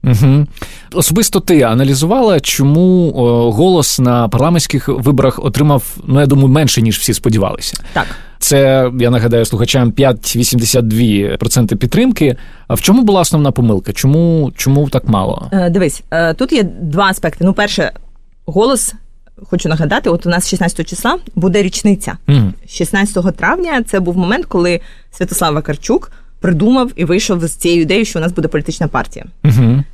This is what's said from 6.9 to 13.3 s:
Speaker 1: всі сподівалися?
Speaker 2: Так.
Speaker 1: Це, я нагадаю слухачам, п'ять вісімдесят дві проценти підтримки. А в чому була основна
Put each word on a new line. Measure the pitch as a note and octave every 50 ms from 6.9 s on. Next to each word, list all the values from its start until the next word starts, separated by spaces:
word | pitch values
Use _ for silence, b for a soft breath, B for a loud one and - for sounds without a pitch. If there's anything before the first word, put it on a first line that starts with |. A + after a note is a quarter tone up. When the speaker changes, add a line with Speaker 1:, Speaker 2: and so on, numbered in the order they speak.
| G#2 -
Speaker 1:
всі | - - G#2+
сподівалися? | - - A#2+ G#2+ G#2+ F#2+ F#2 - - - - - - - -
Speaker 2:
Так. | - E3+ B B B B B B B B
Speaker 1:
Це, | - - D3 C#3 C#3 C3+ C3+ C3+ C3 B2 B2 B2+
я | A#2+ A#2+
нагадаю | B2 B2+ A2+ A#2+ A#2 A#2 A#2
слухачам, | - - G2+ A#2+ - - C3+ B2 A#2
п'ять | G#2 - C#3 C3 B2 - - - -
вісімдесят | A#2+ B2 A#2+ B2+ A#2+ A#2 G#2+ - B2 A#2 A2
дві | A2 A2+ A#2+ A2+ G#2 G2 G2 - - -
проценти | - A2 - C3 A#2 G#2+ A#2+
підтримки. | G#2 - A#2 - - A#3+ C4 A#3+ - D#3 C#3 B2 B B B B B B B
А | -
в | G#2
чому | - - G3 B3+
була | B3+ G#3 G3 F#3+
основна | E3+ -